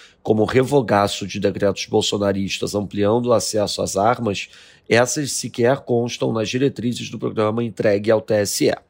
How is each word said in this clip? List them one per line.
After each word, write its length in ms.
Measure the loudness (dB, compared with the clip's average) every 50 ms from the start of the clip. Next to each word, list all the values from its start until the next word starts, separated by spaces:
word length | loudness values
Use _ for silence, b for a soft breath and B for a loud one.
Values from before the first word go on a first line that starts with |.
| B B B B
como 220 | -2 0 2 2 2
o 20 |
revogaço 800 | 2 4 2 2 4 2 2 2 4 2 4 2 2 0 -4 -8
de 140 | -8 -6 -2
decretos 480 | -2 -2 -2 0 0 0 -2 -2 -4
bolsonaristas 880 | 0 0 0 0 0 -2 0 0 0 0 -2 -2 -4 -4 -6 -6 -4 -4
ampliando 500 | -4 -4 -4 -2 0 2 2 2 2 2
o 80 | 2 2
acesso 480 | 2 0 0 -2 -2 -2 -2 -2 -4
às 160 | -4 -4 -2
armas, 520 | 0 2 2 2 0 -2 -4 -4 -4 -8 -12 B B B B B B B
essas 440 | 2 2 2 2 2 0 -4 -4 -4
sequer 480 | -6 -6 -6 -6 -2 2 2 2 2 2
constam 520 | 0 -2 0 0 0 -2 -4 -4 -4 -2
nas 160 | -2 -2 -2
diretrizes 600 | -2 -2 0 0 0 -2 -2 -4 -4 -4 -4 -8 -10
do 80 | -10
programa 460 | -6 -6 -4 -2 0 0 0 0 -2 -4
entregue 480 | -4 -4 0 2 2 2 2 4 2
ao 100 | 2 2
T 140 | 2 0 0
S 300 | 0 0 0 0 0 2
E. 80 | 2 0 0 _